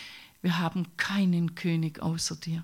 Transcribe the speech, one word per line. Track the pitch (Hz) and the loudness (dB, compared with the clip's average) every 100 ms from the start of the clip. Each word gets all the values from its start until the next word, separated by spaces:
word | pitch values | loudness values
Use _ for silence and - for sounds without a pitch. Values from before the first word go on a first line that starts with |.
| - - - _ | -16 -18 -20 _
wir | 180 170 | 0 2
haben | 170 185 170 - | 2 -2 -4 -4
keinen | - 202 190 175 165 170 | -2 2 4 4 2 0
König | 180 165 160 - | 0 2 0 -2
außer | 165 165 - 156 | -2 -2 -2 -6
dir. | - 165 | -6 -6